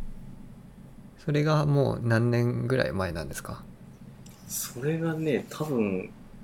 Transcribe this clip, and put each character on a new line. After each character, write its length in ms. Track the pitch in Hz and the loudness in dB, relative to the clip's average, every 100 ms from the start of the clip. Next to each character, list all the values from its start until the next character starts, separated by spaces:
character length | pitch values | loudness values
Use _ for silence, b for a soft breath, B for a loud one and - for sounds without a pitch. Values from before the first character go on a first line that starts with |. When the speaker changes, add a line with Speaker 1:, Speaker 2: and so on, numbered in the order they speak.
| - - - - - - - - - - - - | -4 -8 -12 -14 -16 -16 -18 -18 -18 -18 -18 -10
Speaker 1:
そ 140 | - | 0
れ 100 | 147 | 2
が 240 | 151 151 151 | 4 4 6
も 280 | 143 123 | 6 4
う 60 | 113 | 2
何 280 | 117 113 120 | 4 4 6
年 360 | 120 120 120 120 | 4 4 2 2
ぐ 100 | 131 | 2
ら 100 | - | 2
い 60 | |
前 200 | 85 92 | 2 -2
な 100 | 82 | -2
ん 60 | 73 | -6
で 60 | |
す 80 | 76 | -8
か？ 220 | - - - - - - - - - - - | -10 -12 -12 -18 -18 -18 -18 -18 -20 -18 -10
Speaker 2:
そ 360 | - - 120 | -8 -6 -4
れ 160 | 139 165 | -2 0
が 160 | 165 | 0
ね、 320 | 160 160 117 - | 0 2 0 0
多 160 | - | -4
分、 460 | 151 127 104 92 - - - - | 0 2 2 0 -4 -12 -18 -18